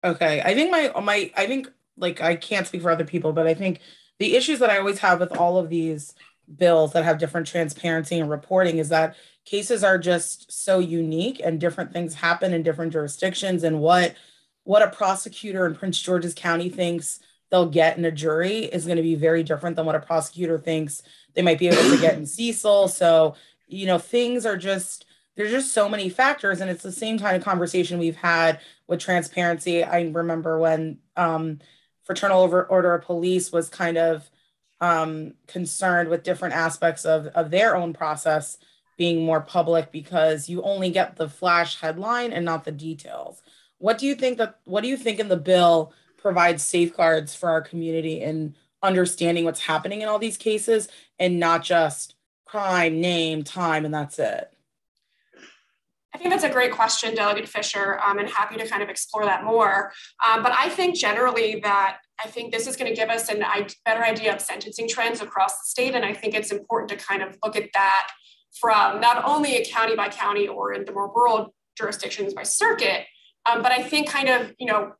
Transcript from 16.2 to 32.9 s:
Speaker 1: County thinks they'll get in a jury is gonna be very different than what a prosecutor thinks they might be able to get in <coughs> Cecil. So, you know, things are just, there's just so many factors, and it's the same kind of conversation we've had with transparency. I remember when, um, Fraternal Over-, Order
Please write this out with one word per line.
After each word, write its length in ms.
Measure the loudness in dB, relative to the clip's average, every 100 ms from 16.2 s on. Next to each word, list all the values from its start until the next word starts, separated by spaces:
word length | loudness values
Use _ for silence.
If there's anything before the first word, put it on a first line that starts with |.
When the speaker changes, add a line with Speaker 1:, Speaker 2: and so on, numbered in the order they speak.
| -2 -6
Speaker 1:
County 340 | -2 -2 -2
thinks 500 | -2 -2 -2 -6 -12 _ _ _
they'll 160 | 2 4
get 320 | 6 4 4
in 80 | -2
a 60 |
jury 480 | 0 0 0 0 -2
is 260 | -4 -6 -2
gonna 160 | 0
be 140 | 0 2
very 260 | 2 2
different 340 | 0 -2 -4 -4
than 120 | -2
what 80 | -2
a 40 |
prosecutor 600 | 0 -2 -2 -6 -2 -2
thinks 420 | -2 -2 -4 -8 -14 -20 _
they 80 | 0
might 160 | 2 4
be 100 | 4
able 220 | 6 6
to 100 | 6
get 160 | 4 2
in 100 | -4
<coughs> 20 |
Cecil. 600 | -6 -4 -2 4 4 4
So, 440 | 4 4 6 4 0 -20 _ _
you 200 | -8 0
know, 100 | 0
things 480 | 0 0 0 0 -2
are 100 | -4
just, 500 | -2 -4 -4 -12 _ _ _ -6
there's 140 | -2
just 240 | -2 0
so 160 | 0 0
many 200 | 0 -4
factors, 520 | 2 2 2 -2 -2
and 80 | -4
it's 140 | -6
the 80 | -8
same 260 | -8 -4 -2
kind 180 | 0 0
of 80 |
conversation 540 | 0 -2 0 0 -2 -2
we've 200 | -2 -2
had 420 | 0 2 2 0 -6 _ _
with 120 | -6
transparency. 840 | 0 0 0 -2 -2 -2 -2 0
I 180 | 2 0
remember 580 | 0 -2 -2 -2 -2 2
when, 400 | 2 2 -2 -8 _ -2
um, 400 | 0 0 -4 -8 _ _ _ _
Fraternal 380 | _ -2 2 4
Over-, 240 | 6 4 2
Order 300 | 2 2